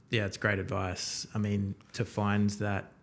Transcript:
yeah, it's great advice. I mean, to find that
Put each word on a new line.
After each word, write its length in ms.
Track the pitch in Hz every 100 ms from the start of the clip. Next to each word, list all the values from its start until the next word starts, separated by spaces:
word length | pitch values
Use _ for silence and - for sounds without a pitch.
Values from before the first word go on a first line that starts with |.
| -
yeah, 160 | 117 101
it's 120 | -
great 220 | 107 98
advice. 680 | 92 95 92 90 - - -
I 40 | 110
mean, 380 | 104 104 98 98 -
to 120 | - 117
find 440 | - 104 104 104
that 400 | 101 104 98 - -